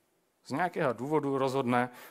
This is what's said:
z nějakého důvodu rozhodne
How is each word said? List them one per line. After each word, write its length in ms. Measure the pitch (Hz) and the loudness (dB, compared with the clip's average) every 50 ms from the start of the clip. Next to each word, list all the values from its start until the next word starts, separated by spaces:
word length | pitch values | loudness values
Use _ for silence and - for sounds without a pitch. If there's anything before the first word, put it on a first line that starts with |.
| _ _ _ _ _ _ _ _ _ | _ _ _ _ _ _ _ _ _
z 60 | - | -6
nějakého 420 | - 147 180 175 - 190 165 135 | -2 -2 -2 -2 0 0 0 0
důvodu 460 | 113 107 123 143 156 151 143 139 135 131 | 0 -2 -2 0 0 0 2 2 0 2
rozhodne 520 | 135 135 127 135 131 120 123 120 123 123 - - - - | 0 2 2 0 2 4 4 2 2 0 -4 -14 -20 -20